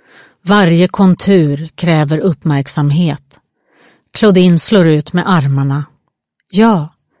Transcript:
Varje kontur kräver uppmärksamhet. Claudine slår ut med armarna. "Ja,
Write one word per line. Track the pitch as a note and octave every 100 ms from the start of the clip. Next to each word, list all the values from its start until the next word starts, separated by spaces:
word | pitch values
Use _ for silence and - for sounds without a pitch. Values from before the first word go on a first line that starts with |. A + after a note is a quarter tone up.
| _ - - _ F3
Varje | G#3 F#3 E3+ F#3
kontur | - F#3+ F3 - G3 D3+ C#3+ D#3+ -
kräver | E3 D#3 D3 D#3
uppmärksamhet. | F#3 D3+ E3 C#3+ C3+ - C#3+ C#3+ F3 C#3 _ _ _ _ _ _ _ _ _
Claudine | - A3 F#3+ F3+ E3+
slår | - G#3 E3
ut | D3+ D3+
med | F3 F3
armarna. | F3+ C#3 C3+ C#3 C#3+ C#3+ _ _ _ _ _ _
"Ja, | F3+ A3+ G3+ D3+ _ _ _